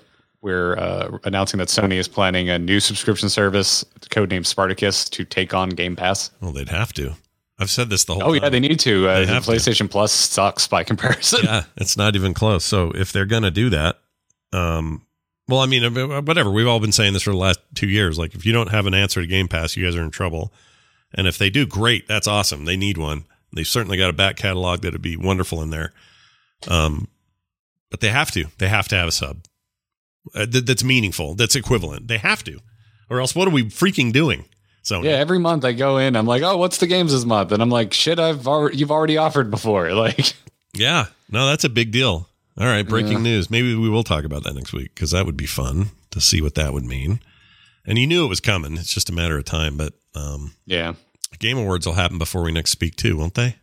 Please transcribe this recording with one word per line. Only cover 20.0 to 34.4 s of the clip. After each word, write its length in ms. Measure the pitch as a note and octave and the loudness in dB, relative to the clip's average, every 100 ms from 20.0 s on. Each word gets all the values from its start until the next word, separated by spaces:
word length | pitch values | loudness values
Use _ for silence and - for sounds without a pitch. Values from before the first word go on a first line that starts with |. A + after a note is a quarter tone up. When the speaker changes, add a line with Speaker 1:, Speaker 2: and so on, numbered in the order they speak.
Speaker 2:
in 80 | D#2+ | -4
trouble. 420 | - F#2 D#2+ G2 - _ _ _ _ _ | -4 -4 -4 -8 -12 _ _ _ _ _
And 140 | - F#2 | -2 0
if 100 | - | 2
they 120 | G2 | 2
do, 160 | A#2+ C3+ | 2 0
great. 420 | F#2+ A#2 A2+ - | 2 2 0 0
That's 180 | G#2+ G#2 | -2 0
awesome. 380 | G#2 F#2+ D2+ | 0 0 -2
They 120 | D#2 F#2 | -2 -2
need 220 | G2+ F2 | -2 -2
one. 280 | D2+ D2+ - _ _ | -4 -6 -10 _ _
They've 100 | E2 | -8
certainly 320 | D#2 B2 F#2+ F#2 | -2 -2 -2 0
got 140 | F#2 | 0
a 20 | |
back 220 | D#2 G2 | 2 0
catalog 460 | F2 G2+ F2+ F2+ F2 | 0 -2 0 -2 -2
that'd 200 | F2+ E2+ | -4 -6
be 160 | F2 E2 | -6 -2
wonderful 460 | F#2 F#2+ F2+ E2 | 0 0 -2 -4
in 80 | D#2 | -4
there. 220 | D#2 D#2+ - - _ _ _ _ _ - | -6 -8 -12 -20 _ _ _ _ _ -2
Um, 400 | F2 D#2 D2+ - _ _ _ _ _ _ _ _ | 2 2 0 -8 _ _ _ _ _ _ _ _
but 100 | - | -4
they 100 | G#2+ | -2
have 200 | B2 D#3 | 0 -2
to. 120 | F#2+ D2+ - | -4 -6 -4
They 100 | F#2+ | 0
have 180 | G#2 - | 0 0
to 60 | |
have 140 | F#2+ E2 | 0 0
a 40 | |
sub, 320 | - C#2+ D#2 - _ _ _ _ _ _ _ - | -2 -4 -10 -18 _ _ _ _ _ _ _ -12
uh, 100 | - | -6
th-, 220 | G#2+ B2+ B2 | -2 0 0
that's 180 | B2 | 0
meaningful, 500 | C3 B2+ G#2 - D2+ | 2 2 2 -2 -4
that's 220 | F#2 A#2+ C3+ | -2 0 0
equivalent. 500 | - A#2 E2 D2 A#2 | 0 0 -2 -8 -6
They 100 | A2+ | -4
have 260 | F3+ G#3+ | -2 -4
to. 160 | - - - - _ _ - | -6 -16 -18 -20 _ _ -6
Or 100 | B2 | -4
else 160 | B2+ | -2
what 140 | E3 F#3+ | 0 2
are 20 | |
we 140 | D3 | 2
freaking 480 | A2 - G3 F#3 A#2+ | 0 0 0 2 2
doing? 320 | B2 D#3+ C#2 | 2 2 -2